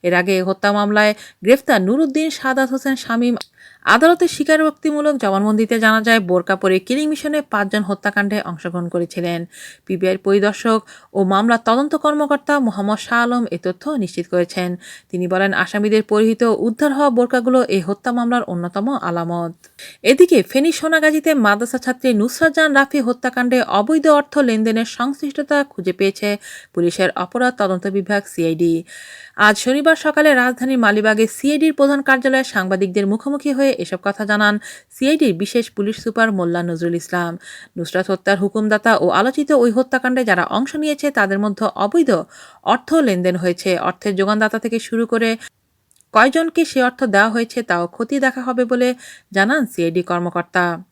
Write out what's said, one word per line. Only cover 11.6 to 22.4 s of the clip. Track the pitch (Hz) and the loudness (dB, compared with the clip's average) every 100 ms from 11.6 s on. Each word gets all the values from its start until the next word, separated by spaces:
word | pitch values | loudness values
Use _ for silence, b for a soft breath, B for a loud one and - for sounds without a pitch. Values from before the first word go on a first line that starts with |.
| 226 233 294 311 | 2 0 0 0
কর্মকর্তা | 302 294 285 285 - 294 | 0 0 0 -2 0 0
মোহাম্মদ | 240 190 202 214 | 0 -2 -4 -4
শাহ | - 240 | -2 0
আলম | 240 247 226 | 0 0 -2
এ | 170 | -4
তথ্য | 180 180 285 | -6 -6 -6
নিশ্চিত | 294 185 - 175 | -4 -4 -6 -2
করেছেন। | 180 175 - 180 180 B B _ | -2 0 -2 -4 -6 B B _
তিনি | 180 180 | -6 -2
বলেন, | 185 196 | 0 0
আসামিদের | - 185 208 208 214 | 0 -2 -2 0 0
পরিহিত | 208 208 220 220 | 2 2 2 2
ও | 233 214 | 0 2
উদ্ধার | 233 226 294 | -2 0 -2
হওয়া | 269 294 | 2 2
বোরকাগুলো | 233 240 254 240 254 | 2 2 0 2 2
এই | 247 196 | 2 0
হত্যা | 170 202 247 | -2 -6 -4
মামলার | 240 240 240 | -2 -2 -2
অন্যতম | - 175 175 196 220 277 | -2 -6 -6 -4 -4 -4
আলামত। | 175 170 170 170 170 170 - - B B | -4 -4 -4 -4 -6 -10 -20 -20 B B
এদিকে | 202 269 359 320 | 0 6 6 6
ফেনী | - 269 311 | 2 0 0
সোনাগাজীতে | 311 320 320 311 311 320 | 0 0 2 2 2 0
মাদ্রাসা | 294 214 208 233 254 | 2 2 2 -2 -4
ছাত্রী | 254 247 262 | -4 -2 0
নুসরাত | 214 233 - | 2 0 0